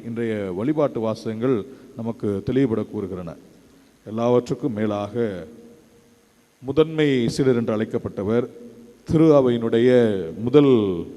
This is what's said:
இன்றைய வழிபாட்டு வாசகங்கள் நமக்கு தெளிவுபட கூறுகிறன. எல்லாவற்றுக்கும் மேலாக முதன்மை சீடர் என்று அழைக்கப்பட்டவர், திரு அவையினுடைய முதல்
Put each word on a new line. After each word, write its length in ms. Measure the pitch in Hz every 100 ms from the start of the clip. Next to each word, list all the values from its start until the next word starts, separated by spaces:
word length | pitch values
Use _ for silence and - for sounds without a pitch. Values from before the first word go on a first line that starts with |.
| 117
இன்றைய 460 | 113 117 107 98 90
வழிபாட்டு 440 | 127 156 139 117
வாசகங்கள் 640 | 110 107 117 110 131 113 - - - -
நமக்கு 460 | 113 110 107 98 131
தெளிவுபட 360 | 127 131 110
கூறுகிறன. 540 | 104 104 92 92 85 - - - _ _ _ _ 104
எல்லாவற்றுக்கும் 680 | 110 117 123 120 - 143
மேலாக 680 | 107 107 104 101 120 113 90 80 - - - _ _ _ _ _ _ _ _
முதன்மை 680 | 127 143 160 156 151 131 117
சீடர் 260 | - 135 117
என்று 220 | 117 107
அழைக்கப்பட்டவர், 720 | 110 117 107 - 98 120 123 - - - - - -
திரு 220 | 160 160
அவையினுடைய 880 | 143 123 120 113 117 123 123 113 95 82 90
முதல் 640 | 120 147 139 120 98 87 82